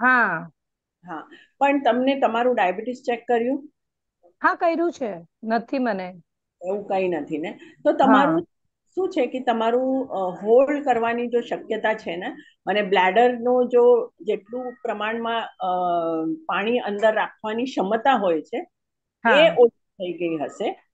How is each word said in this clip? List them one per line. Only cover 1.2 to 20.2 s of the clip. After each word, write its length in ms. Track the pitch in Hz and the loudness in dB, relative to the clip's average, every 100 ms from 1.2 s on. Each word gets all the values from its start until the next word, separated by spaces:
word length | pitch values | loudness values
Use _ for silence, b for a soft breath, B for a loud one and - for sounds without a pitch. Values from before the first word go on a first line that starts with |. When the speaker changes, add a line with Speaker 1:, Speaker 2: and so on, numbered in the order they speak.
| - B B _ | -14 B B _
Speaker 2:
પણ 240 | 277 285 | 0 2
તમને 380 | 269 240 262 269 | 2 2 0 0
તમારું 340 | 220 226 247 | 0 0 0
ડાયાબિટીસ 480 | 240 185 190 226 247 - | 2 0 -2 -8 -8 -6
ચેક 180 | 233 - | -6 -2
કર્યું? 440 | 240 240 277 - _ _ _ _ _ _ _ | 0 0 -4 -8 _ _ _ _ _ _ _
Speaker 1:
હા, 120 | 311 | -2
કર્યું 380 | 370 349 330 339 | 0 0 0 -2
છે. 340 | - 240 175 170 _ | -4 -8 -8 -16 _
નથી 340 | 220 226 226 269 | -4 -4 -2 -4
મને. 440 | 240 196 180 185 _ _ _ _ 180 | -2 -4 -8 -14 _ _ _ _ -8
Speaker 2:
એવું 220 | 202 202 | -6 -4
કંઈ 200 | 196 185 | -2 -2
નથી 300 | 165 143 151 | -4 -6 -8
ને? 200 | 175 - B B | -8 -12 B B
તો 60 | 294 | -2
Speaker 1:
હા. 160 | - 285 | 2 4
Speaker 2:
તમારું 400 | 269 285 330 349 _ _ _ _ | 6 4 0 -4 _ _ _ _
શું 140 | - 370 | -6 -4
છે 180 | 330 247 | -2 -4
કે 140 | 254 | -2
તમારું, 680 | 262 226 226 247 262 262 247 | -2 0 0 0 0 -2 -4
અ, 100 | 190 185 175 | -6 -6 -6
હોલ્ડ 420 | 208 240 277 294 | 4 4 6 0
કરવાની 440 | 277 233 226 233 240 | 0 0 0 -2 -2
જો 120 | 233 | -4
શક્યતા 540 | 233 170 - 220 220 | -4 -8 -6 -2 -2
છે 220 | 214 - 170 | -2 -6 -8
ને, 200 | 214 277 B B - | -10 -12 B B -4
અને 160 | 202 | -2
બ્લેડરનો 840 | 196 190 180 196 247 247 240 247 | 2 4 4 4 4 2 0 0
જો 480 | 247 247 240 240 233 _ | 2 4 6 4 0 _
જેટલું 560 | 185 202 - 247 247 247 | -6 -6 -6 -10 -10 -10
પ્રમાણમાં, 600 | 240 208 214 233 233 226 | -8 -6 -6 -4 -4 -4
અ, 260 | 214 - 185 180 180 170 165 165 160 160 - | -6 -8 -4 -2 0 0 -2 -4 -4 -8 -4
પાણી 300 | 180 208 240 | -2 0 -2
અંદર 360 | 202 202 214 | -2 2 2
રાખવાની 500 | 214 175 - 220 226 | 2 -2 -6 -8 -6
ક્ષમતા 480 | 262 - 190 226 269 | -6 -4 -2 0 2
હોય 300 | 247 196 160 | 2 2 0
છે, 240 | 160 247 - _ _ _ _ _ | -4 -10 -10 _ _ _ _ _
Speaker 1:
હા. 160 | 233 277 | 2 6
Speaker 2:
એ 160 | 320 - | 6 6
ઓછી 540 | 240 - _ _ 180 | 4 4 _ _ -10
થઈ 60 | |
ગઈ 180 | 165 | -6